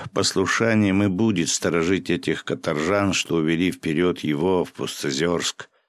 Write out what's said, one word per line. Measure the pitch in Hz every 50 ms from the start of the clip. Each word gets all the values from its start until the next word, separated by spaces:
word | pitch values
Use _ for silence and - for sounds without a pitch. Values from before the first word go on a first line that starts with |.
| - - -
послушанием | - 95 - - 95 98 90 - - 113 113 113 107 104 98 95 98 104
и | 104
будет | 92 90 110 113 107 85 82 76
сторожить | - - - 95 80 85 82 85 95 90 - -
этих | - - - - 80 - -
каторжан, | - - - - 87 80 73 78 85 101 101 101 95 85
что | - - - 80
увели | 82 80 78 82 82 90 90 80
вперёд | - - 82 78 76 87 90 87 85
его | - 76 73 71 - 92 95 90 82
в | - -
Пустозёрск. | - 67 - - - - 76 67 67 80 85 87 78 - - - - - - _ _ _